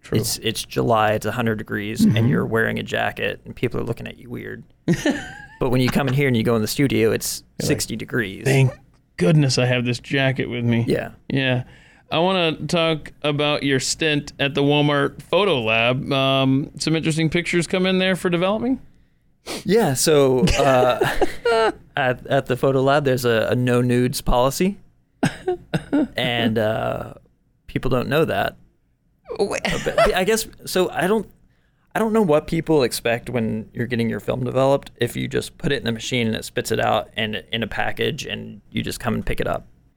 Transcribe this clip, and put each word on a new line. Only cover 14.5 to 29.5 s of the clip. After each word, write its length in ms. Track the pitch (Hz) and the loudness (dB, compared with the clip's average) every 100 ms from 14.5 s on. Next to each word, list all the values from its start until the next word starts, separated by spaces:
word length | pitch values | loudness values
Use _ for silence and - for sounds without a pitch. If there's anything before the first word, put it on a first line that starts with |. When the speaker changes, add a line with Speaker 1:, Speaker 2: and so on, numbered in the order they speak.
Speaker 1:
the 80 | 139 | 2
Walmart 580 | 143 147 147 143 139 - | 2 4 2 2 0 -4
Photo 400 | - 170 202 143 | -2 2 2 2
Lab. 520 | 110 113 117 127 - | 2 2 2 0 -2
Um, 580 | 135 135 135 135 135 147 - | 0 2 2 2 2 -2 -6
some 160 | - | -2
interesting 340 | 160 160 156 160 | 0 0 0 0
pictures 380 | 175 170 175 165 | 0 0 -2 0
come 200 | 190 185 | 0 0
in 120 | 185 | 2
there 160 | 185 | 0
for 160 | 185 185 | 0 0
developing? 500 | 170 185 220 240 262 - _ _ _ _ _ - - | 0 0 -2 -2 -4 -6 _ _ _ _ _ -14 -10
Speaker 2:
Yeah, 300 | - 214 185 | 0 2 2
so, 500 | 131 - 147 135 131 117 - | 2 4 6 6 4 4 4
uh, 1120 | 139 131 123 120 131 - - - 480 226 294 - | 4 4 4 2 0 0 0 0 0 2 2 -2
Speaker 1:
<laughs> 120 | - - | -10 -2
Speaker 2:
at, 280 | 127 123 - | 0 -2 0
at 180 | 135 - | 0 0
the 100 | 135 | 0
Photo 240 | 139 135 | 2 4
Lab, 240 | 135 147 | 4 4
there's 200 | 139 127 | 2 2
a, 240 | 120 113 - | 2 2 2
a 60 | 127 | 0
no 260 | 123 123 | 2 2
nudes 380 | 123 123 123 - | 2 2 2 -2
policy. 580 | - 127 131 - 185 202 - _ _ _ | 0 2 2 2 -2 -2 -18 _ _ _
Speaker 1:
<laughs> 60 | - - 370 359 - - - 285 277 - | -4 -2 -6 -6 -6 -8 -2 0 0 -2
Speaker 2:
And, 420 | 123 120 113 110 | -2 0 0 2
uh, 560 | 107 113 120 123 - - _ _ _ _ - | 0 0 -4 -4 -8 -14 _ _ _ _ -8
people 240 | 139 - | -4 0
don't 180 | 123 110 | 0 0
know 160 | 143 | 0
that. 320 | 151 98 110 - - _ _ _ _ _ - - | 2 0 -2 -6 -20 _ _ _ _ _ -12 -4
Speaker 1:
Wait. 220 | 403 | -2